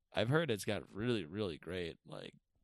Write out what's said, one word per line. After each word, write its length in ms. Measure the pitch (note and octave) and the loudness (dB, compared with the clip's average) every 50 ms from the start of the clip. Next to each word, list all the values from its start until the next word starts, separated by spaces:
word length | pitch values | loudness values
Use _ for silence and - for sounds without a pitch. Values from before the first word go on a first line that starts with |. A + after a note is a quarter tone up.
| _ _ - | _ _ 0
I've 160 | - G#2 A#2 | 2 4 4
heard 220 | C#3 D#3+ E3+ D3 | 4 4 4 4
it's 140 | A2+ G2 - | 0 0 0
got 180 | - G#2 F#2+ C2 - | 0 -2 -2 -4 -6
really, 320 | - F#2+ A2 B2 A#2+ A2 F2 | -6 -2 0 2 2 2 0
really 320 | D2 E2+ G#2 A2 F#2+ D#2 C#2 | -2 -2 -2 -2 -2 -2 -4
great, 400 | - - F2 F#2 F2 - - - _ | -6 -6 -4 -2 -4 -4 -6 -8 _
like, 280 | - - - - - - - - _ _ _ | -12 -12 -10 -10 -12 -12 -16 -20 _ _ _